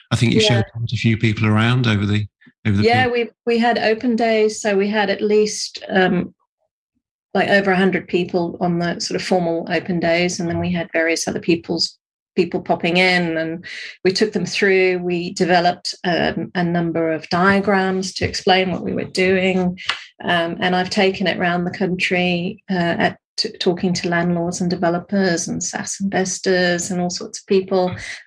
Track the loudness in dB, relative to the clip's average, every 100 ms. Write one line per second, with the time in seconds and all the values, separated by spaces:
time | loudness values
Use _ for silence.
0 | -6 0 2 4 4 2 0 -6 -6 0
1 | 0 2 0 0 2 2 2 2 2 2
2 | 0 -2 -4 _ -20 _ 0 2 4 4
3 | 2 0 -4 -6 -2 2 2 2 0 0
4 | 0 0 2 2 2 0 0 0 2 0
5 | 0 0 2 4 2 0 -8 -10 -2 2
6 | 2 2 -2 -8 _ _ _ _ _ _
7 | _ _ _ 0 4 4 4 4 4 2
8 | 0 -2 0 0 -2 -2 -2 0 -2 -4
9 | -4 -4 0 0 2 -2 -2 -4 -2 0
10 | 2 2 2 -2 -2 -2 -2 -2 -2 0
11 | 0 0 -2 -2 0 0 0 -4 -4 -8
12 | _ _ _ -2 0 -2 -2 -2 0 2
13 | 4 2 0 -2 -4 -6 -10 -14 -14 -4
14 | -2 2 0 0 -4 0 2 4 4 2
15 | -2 -2 -4 -2 2 4 2 0 -6 -6
16 | -2 0 0 -2 -4 -2 0 0 0 -2
17 | -2 -2 -2 0 2 2 2 0 0 -2
18 | -4 -6 -6 -2 0 2 2 -2 -4 -6
19 | -4 0 2 2 2 0 -2 -4 -6 -8
20 | -12 -10 -2 0 -2 -2 0 0 0 2
21 | 2 2 -2 0 0 0 -2 -2 -2 -2
22 | -2 0 0 0 -4 -8 -4 -2 0 0
23 | -2 -4 _ -8 -6 -2 -2 0 0 -2
24 | -2 0 0 0 -2 -2 -2 0 0 -2
25 | -2 0 2 0 -2 -6 -6 -6 -8 -6
26 | -2 -2 -2 -2 0 2 2 0 -2 -4
27 | -4 -4 -10 -12 0 0 2 0 0 -2
28 | -10 -10